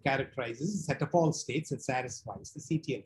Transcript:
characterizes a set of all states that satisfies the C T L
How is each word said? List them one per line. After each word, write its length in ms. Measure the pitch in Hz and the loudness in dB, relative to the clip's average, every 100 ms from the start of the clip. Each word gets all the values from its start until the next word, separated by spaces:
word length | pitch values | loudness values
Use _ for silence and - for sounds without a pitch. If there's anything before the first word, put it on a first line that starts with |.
characterizes 680 | 139 135 127 - 117 - 170 | 2 2 0 -2 -4 -2 -2
a 40 | 196 | 0
set 220 | - - | 0 0
of 80 | 156 | 4
all 180 | 175 160 | 6 6
states 380 | 160 - 135 - | 4 -2 -2 -2
that 120 | 135 | -4
satisfies 720 | - 127 127 - 110 98 - | 0 0 -2 -6 -10 -10 -12
the 80 | 151 | -10
C 180 | - 160 | -2 -2
T 160 | 156 | 0
L 60 | 117 | -4